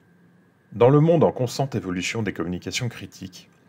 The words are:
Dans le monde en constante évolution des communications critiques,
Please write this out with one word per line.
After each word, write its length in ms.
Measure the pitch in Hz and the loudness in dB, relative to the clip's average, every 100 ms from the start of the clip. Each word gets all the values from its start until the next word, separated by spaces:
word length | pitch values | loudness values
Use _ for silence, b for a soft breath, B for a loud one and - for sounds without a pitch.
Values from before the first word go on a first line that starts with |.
| _ _ _ _ _ _ _ | _ _ _ _ _ _ _
Dans 200 | 110 120 | 2 6
le 80 | 147 | 6
monde 240 | 160 170 | 6 4
en 80 | 98 | 2
constante 420 | - 123 - 139 | 2 -4 -4 -4
évolution 480 | 107 92 90 87 113 | -4 -4 -4 -4 -4
des 100 | 101 | -4
communications 560 | 87 85 90 92 - 120 | -4 -6 -6 -8 -6 -6
critiques, 640 | - - - 92 - - _ | -8 -16 -16 -18 -18 -20 _